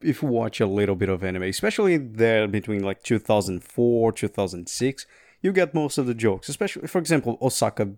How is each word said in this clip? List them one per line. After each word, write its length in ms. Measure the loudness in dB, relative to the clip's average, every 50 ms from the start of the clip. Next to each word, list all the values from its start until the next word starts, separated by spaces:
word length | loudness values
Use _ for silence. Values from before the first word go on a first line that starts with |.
if 200 | -2 -2 -2 0
you 80 | -2 0
watch 320 | 0 0 0 -2 -2 0
a 40 | 0
little 300 | 0 2 2 2 2 2
bit 140 | 0 0 0
of 120 | 0 -2
anime, 220 | -2 -4 -4 -4 -4
especially 540 | -4 -4 -2 -2 0 0 2 4 4 4
there 500 | 2 0 -4 0 2 4 4 6 4 2
between, 340 | 2 0 -2 -2 -2 -2 -2
like, 220 | -2 -2 -4 -6 -2
two 160 | -2 -2 0
thousand 420 | 2 2 2 2 2 0 -6 -8
four, 520 | -10 -8 -2 0 2 2 4 4 2 0 0
two 160 | -2 -6 -4
thousand 400 | -2 -4 -4 -4 -4 -10 -10 -10
six, 360 | -4 -2 -2 -2 -2 -6 -12 -20 _ _ _ _ _ _
you 100 | -2 2
get 220 | 2 2 2 2 2
most 240 | -2 -2 0 -2
of 80 | -2 -2
the 60 | -2 -2
jokes. 340 | 2 2 2 0 0 -4
Especially, 400 | -10 -6 -6 -6 -6 -6 -8 -8
for 120 | -4 -2 -2
example, 380 | 0 2 0 0 0 -2 -2 0
Osaka 480 | -2 -2 0 0 0 0 0 -2 -4 -4 -6